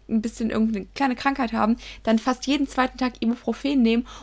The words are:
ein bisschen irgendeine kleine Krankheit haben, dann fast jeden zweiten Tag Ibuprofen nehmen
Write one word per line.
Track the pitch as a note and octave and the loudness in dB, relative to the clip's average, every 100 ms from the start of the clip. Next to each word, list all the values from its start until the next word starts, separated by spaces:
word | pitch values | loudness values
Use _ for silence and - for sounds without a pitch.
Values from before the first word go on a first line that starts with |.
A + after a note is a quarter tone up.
| - | -4
ein | A3 | -2
bisschen | A3+ - A3 | -2 -2 -2
irgendeine | - A3 G#3 F#3 - | 0 0 0 -6 -2
kleine | C4+ A#3+ | 0 0
Krankheit | C4+ C4+ A#3 | -2 0 -2
haben, | A3+ G#3+ A#3+ - - | 0 0 0 -4 -6
dann | - A3+ | 0 2
fast | - B3+ - | 2 -2 0
jeden | D4+ C#4 | 0 0
zweiten | - C4 - | 0 -2 -2
Tag | B3+ - | -4 -2
Ibuprofen | A3+ A#3+ - A3 C#4 C#4+ | -2 -2 -4 -2 0 4
nehmen | A3+ A#3 - - | 4 2 -2 -10